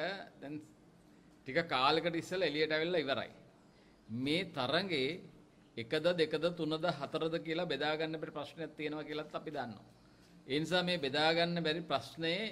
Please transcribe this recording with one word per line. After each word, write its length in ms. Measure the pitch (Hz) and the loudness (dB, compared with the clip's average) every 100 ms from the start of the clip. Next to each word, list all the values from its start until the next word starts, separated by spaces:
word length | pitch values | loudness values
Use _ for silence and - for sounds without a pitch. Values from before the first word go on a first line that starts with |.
| 165 196 - - | -4 -6 -10 -14
දැන් 180 | 139 151 - - - - - - - - | -10 -10 -12 -20 -20 -20 -20 -20 -20 -18
ටික 200 | - 131 165 | -2 0 2
කාලෙකට 500 | 139 135 160 170 165 | 6 6 6 2 -2
ඉස්සෙල්ලා 320 | - 185 170 | -2 0 2
එළියට 240 | 147 151 | 2 2
ඇවිල්ලා 320 | 156 165 180 | 2 2 0
ඉවරයි. 260 | 135 123 95 - - - - - - - - 113 | 2 0 -2 -10 -20 -20 -20 -20 -20 -20 -10 -4
මේ 260 | 135 160 185 | 0 0 0
තරඟේ 640 | 151 127 156 196 156 131 175 - - - - - - | -2 0 2 2 0 0 -2 -10 -20 -20 -20 -16 -10
එකද, 300 | 113 156 160 | -2 2 2
දෙකද, 340 | 175 156 156 165 | 4 2 2 0
තුනද, 360 | 170 156 156 175 | 0 -2 0 0
හතරද 440 | 151 135 156 160 160 | 0 -2 -2 0 -2
කියලා 280 | 151 160 175 | -2 -2 0
බෙදා 280 | 139 151 156 | 0 0 0
ගන්න 220 | 160 160 | -2 -4
බැරි 140 | 156 | -6
ප්‍රශ්නයක් 420 | 147 139 - 156 | -8 -10 -8 -10
තියෙනවා 300 | 156 151 151 | -6 -6 -4
කියලත් 300 | 151 151 151 | -6 -6 -6
අපි 160 | 165 160 | -6 -6
දන්නවා. 360 | 147 120 101 - - - - - - | -6 -6 -8 -16 -20 -20 -20 -20 -16
ඒ 160 | - 139 | -2 0
නිසා 220 | 156 180 | 2 2
මේ 160 | 180 180 | 2 0
බෙදා 320 | 139 139 156 | 0 4 4
ගන්න 300 | 165 170 170 | 4 4 2
බැරි 200 | 160 156 | 0 -2
ප්‍රශ්නේ 580 | 165 139 - - 165 180 220 | 0 -2 -4 -6 -2 0 -2